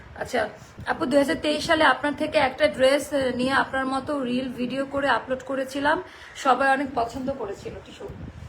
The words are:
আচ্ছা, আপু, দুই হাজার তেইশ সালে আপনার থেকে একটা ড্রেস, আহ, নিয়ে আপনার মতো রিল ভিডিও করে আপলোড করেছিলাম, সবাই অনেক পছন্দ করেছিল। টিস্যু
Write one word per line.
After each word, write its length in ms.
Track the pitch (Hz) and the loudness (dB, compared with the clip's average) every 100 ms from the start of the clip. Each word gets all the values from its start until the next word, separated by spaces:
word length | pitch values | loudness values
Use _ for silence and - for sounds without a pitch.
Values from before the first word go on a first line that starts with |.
| - - | -18 -12
আচ্ছা, 300 | - 240 208 - - - - | -4 -2 -2 -6 -18 -10 -6
আপু, 180 | 254 311 | -2 2
দুই 140 | 277 | 4
হাজার 160 | 277 320 | 4 2
তেইশ 260 | 311 302 311 | 0 0 2
সালে 160 | 320 | 4
আপনার 300 | 302 254 294 285 | 6 4 0 -2
থেকে 200 | 302 311 | 0 2
একটা 300 | 262 262 302 | 2 2 0
ড্রেস, 460 | 240 262 285 285 | 4 4 4 2
আহ, 220 | 285 262 240 | 0 0 0
নিয়ে 160 | 254 | 2
আপনার 340 | 269 240 269 262 | 2 2 0 0
মতো 380 | 269 269 294 | -2 -2 -2
রিল 300 | 247 247 269 | -2 -2 -2
ভিডিও 320 | 226 247 262 277 | -4 -4 -4 -4
করে 240 | 277 277 | 0 2
আপলোড 340 | 226 233 254 - | 2 0 -6 -4
করেছিলাম, 580 | 269 262 285 285 339 - - - - | -4 -4 0 2 0 -2 -14 -18 -2
সবাই 340 | 269 247 269 | 2 4 4
অনেক 180 | 269 277 247 | 2 0 -2
পছন্দ 380 | 233 269 262 269 | -4 -4 -6 -6
করেছিল। 340 | 202 196 226 196 - | -6 -8 -10 -12 -14
টিস্যু 220 | - - - - - | -14 -14 -12 -14 -14